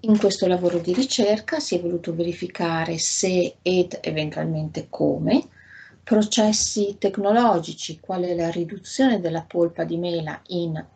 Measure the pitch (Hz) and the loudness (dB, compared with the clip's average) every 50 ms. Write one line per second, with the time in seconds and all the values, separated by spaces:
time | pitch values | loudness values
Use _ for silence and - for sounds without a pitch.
0 | - 226 214 208 208 196 190 - 190 180 180 180 180 175 175 170 170 180 180 214 | 4 4 4 6 6 2 2 2 2 2 2 4 2 2 0 2 0 0 0 0
1 | 269 269 - - 220 202 214 220 - - - 311 294 - 208 170 175 170 180 170 | 0 0 2 0 2 2 2 0 0 -4 -4 -4 -2 -2 -2 -2 0 -2 -4 -4
2 | 170 - 165 165 170 175 170 - - 175 - - 180 165 165 165 160 170 170 165 | -4 -4 -4 -2 -2 -2 -2 -6 -8 -10 -4 -4 -2 0 0 0 -2 -2 -2 -4
3 | - - - - - 185 185 180 175 175 - _ _ 180 185 180 175 180 - - | -2 -2 -2 0 0 2 2 2 2 0 -2 _ _ 0 2 2 2 0 -2 -8
4 | - 160 156 156 151 151 151 156 156 160 160 156 156 156 156 160 160 - - - | -6 -4 -4 -2 -4 -4 -4 -4 -4 -2 -2 -4 -4 -6 -8 -10 -12 -10 -4 0
5 | 151 147 - - 160 196 220 320 - - _ _ - - - - - - - _ | 0 0 0 0 0 2 2 2 0 -2 _ _ -20 -20 -20 -20 -20 -20 -20 _
6 | _ - 226 214 208 208 - - 214 214 214 - - - - 214 208 202 202 - | _ 2 2 2 2 2 2 2 2 4 2 2 -2 -2 -2 -2 -2 -2 -2 -2
7 | - 196 196 - 196 196 214 233 247 233 196 170 165 170 160 - - - 160 - | -2 -2 -2 0 0 2 4 6 6 6 4 2 0 -4 -10 -12 -12 -12 -12 -14
8 | - - 185 180 180 180 175 170 170 165 175 175 170 160 214 196 - - - - | -10 -8 -4 -4 -2 -2 -2 -2 -2 -2 -2 -4 -6 -6 -8 -14 -14 -12 0 2
9 | 269 262 233 196 175 170 160 165 - _ - 175 170 170 170 - 165 165 170 165 | 4 4 4 2 0 -2 -4 -4 -6 _ 0 0 0 2 0 -4 -4 -4 -2 -4
10 | 175 175 170 170 160 156 151 - _ - 180 175 170 165 160 156 151 - _ | -2 -2 -2 -4 -4 -6 -10 -10 _ -6 -4 -4 -4 -4 -4 -6 -10 -14 _